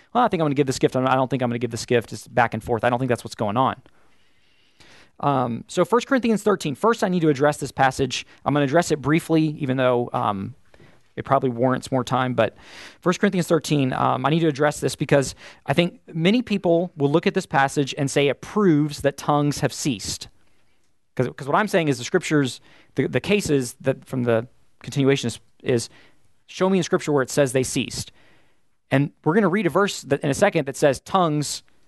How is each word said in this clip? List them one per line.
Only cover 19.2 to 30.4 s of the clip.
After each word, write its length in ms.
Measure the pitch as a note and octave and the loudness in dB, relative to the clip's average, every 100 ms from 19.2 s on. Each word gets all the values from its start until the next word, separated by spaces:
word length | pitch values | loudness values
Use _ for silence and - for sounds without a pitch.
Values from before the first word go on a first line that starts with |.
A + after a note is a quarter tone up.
| - D3 D3 C#3 | 0 2 2 0
have 100 | C3+ | -4
ceased. 560 | - E3 G#2 - - - _ _ _ _ _ _ _ _ - | -2 -4 -4 -6 -10 -12 _ _ _ _ _ _ _ _ -2
'Cause, 140 | B2 - | -2 -2
'cause 120 | C3+ | -4
what 80 | E3 | -2
I'm 140 | G#3 | 0
saying 180 | G3 D#3 | 0 0
is 100 | A#2+ | -4
the 60 | |
scriptures, 560 | A#2+ - - D3+ C3 - _ - _ - | -2 -2 0 0 0 -6 _ -20 _ -4
the, 120 | C3+ | -2
the 140 | C3 | -2
cases 560 | - G3+ - C#3+ A#2+ - | 0 -2 0 -2 -2 -6
that 240 | C3+ C3+ | -4 -4
from 200 | - C3 | -6 -4
the 240 | A#2+ A2+ A#2 _ _ _ | 0 0 -2 _ _ _
continuation 440 | - C#3+ C3+ C#3 A#2+ | -8 0 2 2 0
is, 120 | - _ _ | -8 _ _
is, 260 | - B2 - - - _ _ _ _ | -2 -2 -2 -16 -20 _ _ _ _
"Show 220 | - F#3+ | -2 0
me 80 | F#3+ | 0
in 60 | |
scripture 280 | D#3+ F3+ - | 0 -2 0
where 100 | D3 | 0
it 80 | B2+ | 0
says 220 | - C#3 | 0 0
they 120 | C3 | 0
ceased." 480 | B2+ - A2+ - - _ _ _ _ _ _ _ - | -2 -2 -4 -6 -12 _ _ _ _ _ _ _ -2
And 220 | C3+ C#3+ _ D#3 | 0 0 _ 0
we're 80 | |
gonna 160 | D#3+ G3 | 2 2
read 180 | G3 G#3+ | 0 0
a 20 | |
verse 320 | D#3+ G3 - | 0 0 -2
that, 180 | - C#3 | -4 -2
in 80 | D3+ | -2
a 40 | |
second 320 | C3+ | 2